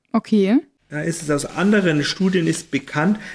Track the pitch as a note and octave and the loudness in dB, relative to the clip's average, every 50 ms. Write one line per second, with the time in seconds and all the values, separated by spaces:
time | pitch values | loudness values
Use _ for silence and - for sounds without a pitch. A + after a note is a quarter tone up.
0 | _ _ - A3 - - A3 G#3 F#3+ F#3+ A3+ D4+ - _ _ _ _ - D3 D3+ | _ _ -4 -4 -2 2 2 2 4 4 2 2 0 _ _ _ _ -12 -8 -6
1 | D#3+ E3 D#3+ - D#3 D3 D3 C#3+ - - - D#3+ F3+ G#3 G#3+ G#3 F#3 E3+ D#3 D3 | -6 -6 -6 -6 -4 -2 -2 -2 -4 -4 -4 0 2 2 2 4 2 2 2 0
2 | C#3 - - - F#3 F#3+ F#3 F3+ E3 E3 D#3+ - - - - C3+ - - - D3+ | 0 -2 -2 0 0 0 2 2 0 0 -2 -4 -4 -6 -6 -6 -6 -4 -2 0
3 | D#3 G3 G#3 G#3+ - - | 0 0 0 -2 -4 -12